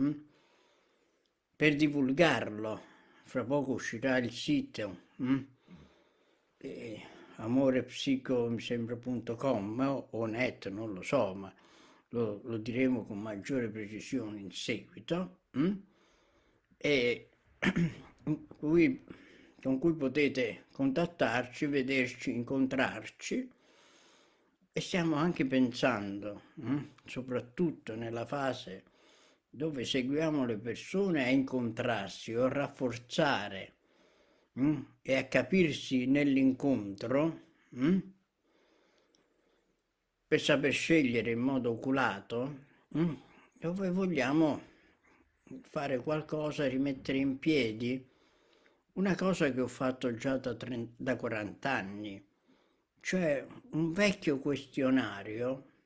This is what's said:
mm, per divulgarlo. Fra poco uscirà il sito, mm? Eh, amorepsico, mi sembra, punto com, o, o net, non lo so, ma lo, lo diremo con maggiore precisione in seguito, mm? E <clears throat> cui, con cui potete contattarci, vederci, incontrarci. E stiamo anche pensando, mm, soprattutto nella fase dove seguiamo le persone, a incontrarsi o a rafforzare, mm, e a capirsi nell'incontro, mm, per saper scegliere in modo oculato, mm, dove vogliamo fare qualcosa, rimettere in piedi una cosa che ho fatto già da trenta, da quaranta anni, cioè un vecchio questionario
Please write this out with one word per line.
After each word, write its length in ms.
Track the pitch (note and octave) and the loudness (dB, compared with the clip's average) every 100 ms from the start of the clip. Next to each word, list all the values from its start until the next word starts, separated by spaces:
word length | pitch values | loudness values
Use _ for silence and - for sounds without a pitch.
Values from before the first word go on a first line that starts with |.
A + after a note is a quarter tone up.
mm, 100 | C#3+ C#3+ - _ _ _ _ _ _ _ _ _ _ _ _ - | -2 -2 -10 _ _ _ _ _ _ _ _ _ _ _ _ 2
per 200 | D3+ C#3+ | 4 4
divulgarlo. 1160 | D3+ C#3+ B2+ C#3 E3 A#2+ G#2+ G#2+ A2 G2+ - - _ _ - | 2 2 2 4 4 4 0 -6 -6 -8 -12 -20 _ _ -8
Fra 180 | B2+ | -6
poco 300 | A2 C#3+ C3 | 0 0 0
uscirà 440 | A2 - A#2 C3 B2+ | -4 -4 -4 0 2
il 140 | A#2 | 0
sito, 680 | - - C#3+ - - G#2 F#2 - - | -4 0 0 0 -6 -8 -8 -16 -6
mm? 180 | B2+ C3+ - _ _ F3 - _ _ _ _ _ _ _ | 0 0 -2 _ _ -20 -20 _ _ _ _ _ _ _
Eh, 440 | C3+ - A#2+ G2+ - - - - | -12 -10 -10 -12 -14 -20 -20 -8
amorepsico, 1120 | A2+ B2+ C3+ B2+ A#2 - C#3 C3 - B2+ A#2 | 0 4 4 4 0 -4 0 0 2 0 2
mi 120 | A#2 | -2
sembra, 340 | - A#2+ A2+ A#2+ | -2 -4 -4 -6
punto 400 | B2 A#2+ - A#2 | -4 -4 -4 -2
com, 440 | C#3 A2+ G2+ A2+ | 0 0 -2 -2
o, 280 | C#3 C3 - | -2 -2 -4
o 140 | A2+ A2+ | -4 -4
net, 440 | A2+ B2 - G2 | 0 -2 -2 -8
non 240 | G2 A2+ | -8 -8
lo 80 | F#2 | -8
so, 320 | F#2+ C#3 G2+ | 0 2 2
ma 200 | F#2+ F#2+ - - - - - _ | -2 -12 -16 -20 -20 -20 -20 _
lo, 320 | A#2+ A2+ G2+ | -4 -2 -4
lo 140 | B2 A2+ | -6 -6
diremo 460 | A2+ A#2+ C3 B2+ G2 | -4 2 2 2 -4
con 140 | G2+ | -8
maggiore 480 | A2 G2+ F2+ C3+ A2+ | -8 -8 -4 -2 -2
precisione 680 | G#2+ G2+ G#2 - C3 G#2+ G#2 | -4 -10 -10 -6 -4 -4 -8
in 120 | F#2+ | -10
seguito, 880 | - - G#2+ - - - E3+ F3+ - _ B2+ | -8 -6 -6 -8 -16 -4 -4 -4 -10 _ 0
mm? 160 | E3+ G3 - _ _ _ _ _ _ _ _ _ | 0 0 -8 _ _ _ _ _ _ _ _ _
E 520 | D3 C#3+ A#2+ A2 - _ _ _ | 2 2 2 0 -6 _ _ _
<clears throat> 440 | - E3+ E3+ - - - - D3+ - - | 0 2 0 -2 -16 -8 -4 -4 -6 -6
cui, 460 | D3+ E3+ D#3 - - - - - - - | 2 6 6 2 -6 -20 -20 -20 -20 -6
con 180 | C3 C3 | -2 0
cui 140 | E3+ | 0
potete 720 | D#3 C3+ C#3 C#3 C3+ A#2 F2+ - | 0 0 2 2 2 -2 -4 -12
contattarci, 920 | - C#3 C3 E3+ - B2+ A#2+ B2 - D3+ | -2 0 2 0 0 2 2 -2 -4 0
vederci, 640 | C#3+ B2+ C3+ B2 - - | 0 2 2 0 -2 -4
incontrarci. 1200 | A#2 A#2+ C3+ C3 C3+ A2+ G#2 - - - B3+ B3+ - _ _ - - _ _ _ _ _ _ _ - | -2 -2 0 2 2 0 -2 -10 -12 -6 -4 -4 -12 _ _ -20 -20 _ _ _ _ _ _ _ -8
E 60 | |
stiamo 340 | - F#3 E3 D3 | -4 0 0 2
anche 300 | F3 E3+ C3+ | 0 0 2
pensando, 1000 | C3 B2 A#2 C3+ A2 G2+ G2+ G#2 G2 - - | 2 2 2 0 2 -2 -6 -8 -12 -16 -10
mm, 160 | A#2 C#3+ B2 - - | -4 -4 -4 -14 -12
soprattutto 920 | C3+ B2+ B2 - - E3+ - - A2+ | -10 -6 -6 -4 -2 -2 -2 -10 -8
nella 300 | A#2 A#2 A#2 | -6 -6 -4
fase 580 | C#3+ C3+ A#2+ - F#2+ - _ _ _ _ _ _ | -2 -2 -4 -8 -14 -16 _ _ _ _ _ _
dove 360 | - D#3 C#3 A#2 | -6 -4 -2 0
seguiamo 600 | C3+ B2 D3 D#3+ D3+ B2 | 0 0 0 2 2 0
le 120 | G#2+ | -2
persone, 680 | A#2+ G#2+ - F#3+ G3 D#3 B2 | -4 -8 -4 0 2 2 4
a 40 | |
incontrarsi 1040 | C3+ C3 B2+ A#2+ A2+ A#2+ A2 F#2+ - - | 4 4 0 -2 0 0 0 -4 -8 -4
o 120 | A#2 C3 | 0 2
a 40 | |
rafforzare, 1200 | C#3 C#3 - B2+ A#2 - - D3+ A2+ G2+ F#2+ - _ _ _ _ _ _ _ _ - | 2 -4 -2 -4 -4 -4 2 2 2 -2 -8 -12 _ _ _ _ _ _ _ _ 0
mm, 220 | C#3+ C#3+ - _ | 0 0 -4 _
e 120 | - C3 | 0 0
a 120 | B2+ | 2
capirsi 800 | C3 B2+ F#3+ E3 B2+ - C3 B2+ | 2 4 6 6 2 0 2 4
nell'incontro, 1300 | C#3+ D3 C3+ C3+ A#2+ C#3+ B2 G2+ G2 A#2 C3+ D#3+ D#3+ - _ _ B2 | 4 6 6 4 4 2 2 -2 -6 0 2 2 -2 -12 _ _ 0
mm, 240 | C#3 F#3+ - - _ _ _ _ _ _ _ _ _ _ _ _ _ _ _ _ _ _ _ _ _ | 2 2 0 -12 _ _ _ _ _ _ _ _ _ _ _ _ _ _ _ _ _ _ _ _ _
per 160 | D3+ | 0
saper 300 | - C#3 C#3+ | 4 2 2
scegliere 600 | A#2+ - E3 B2+ A#2 A2 | 0 4 4 4 2 0
in 80 | A#2 | 0
modo 320 | B2+ C3+ A#2+ | 0 0 0
oculato, 920 | A2 C3 C3+ A#2 G2 - A#2 C#3 C#3 - _ _ D3 | -2 0 0 0 -2 -6 -6 -6 -8 -16 _ _ -2
mm, 160 | E3+ C3 - - _ _ | 0 -2 -12 -20 _ _
dove 320 | E3 F#3 F#3+ | -6 -2 -2
vogliamo 680 | F3+ F#3+ D3+ B2 D3+ D#3 A#2 - - _ _ _ _ _ _ - C3+ | 0 0 0 2 4 4 0 -8 -20 _ _ _ _ _ _ -18 -16
fare 380 | - D3+ C#3+ C3 | -10 -6 -2 -2
qualcosa, 680 | D#3 D#3 D3+ D3+ D3+ D3 C#3 | 0 -2 -2 -2 -2 0 0
rimettere 520 | C3 C#3 C3 - C3+ | 2 0 -2 -2 0
in 180 | C#3 C3 | 0 0
piedi 720 | D#3+ D3+ A2+ A2 A#2+ C3 - _ _ _ _ _ _ _ _ | 2 4 2 0 -2 -2 -6 _ _ _ _ _ _ _ _
una 220 | - G3 E3+ | -2 0 2
cosa 360 | F#3 F3 D3+ | 2 2 2
che 100 | B2+ | 2
ho 60 | A#2+ | -2
fatto 460 | - C3 B2+ B2+ A#2 | 0 -2 0 -2 -2
già 220 | C3+ C3 | -2 -2
da 160 | B2+ A2+ | -2 -6
trenta, 380 | A#2+ B2 A2+ - | -6 -6 -8 -4
da 180 | B2+ A#2+ | -2 -2
quaranta 560 | A#2+ A2 G#2 F2 C#3 | -2 -4 -4 -4 -2
anni, 520 | B2 G2 G2+ G#2 G2 - _ _ _ _ _ _ _ | -2 -2 -8 -10 -12 -16 _ _ _ _ _ _ _
cioè 460 | - F#3 E3 C#3 - - - | -4 0 2 0 -4 -14 -6
un 200 | D3+ E3 | 0 0
vecchio 480 | E3 G#3 F#3 - C3+ | 2 2 2 0 0
questionario 1300 | D3 C3+ - - C3 C3 A2 G2+ G#2 A2 B2 C#3 - _ | 0 -2 -4 0 4 4 2 -4 -8 -4 -4 -4 -10 _